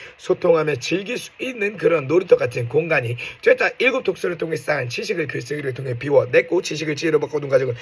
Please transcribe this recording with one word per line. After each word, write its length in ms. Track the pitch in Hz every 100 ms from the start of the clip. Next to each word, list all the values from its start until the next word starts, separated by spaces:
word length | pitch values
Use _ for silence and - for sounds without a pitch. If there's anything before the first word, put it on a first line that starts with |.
| - -
소통하며 600 | - - 175 165 156 139
즐길 420 | - 175 202 240
수 100 | - -
있는 400 | 254 254 202 214
그런 300 | 165 165 135
놀이터 280 | 170 190 165
같은 320 | 135 127 120
공간이. 480 | 156 165 151 120 120 - -
됐다 260 | - 254 196 -
일곱, 260 | 247 262
독서를 360 | - 185 190 170
통해 160 | 165 160
쌓은 340 | - 147 123
지식을 380 | 156 214 185 147
글쓰기를 480 | 135 127 147 139 127
통해 180 | 135 120
비워 320 | 135 139 -
냈고, 300 | 160 170 170
지식을 340 | - 156 156 143
지혜로 240 | 156 151
바꾸는 300 | 143 151 143
과정을 260 | 135 131 120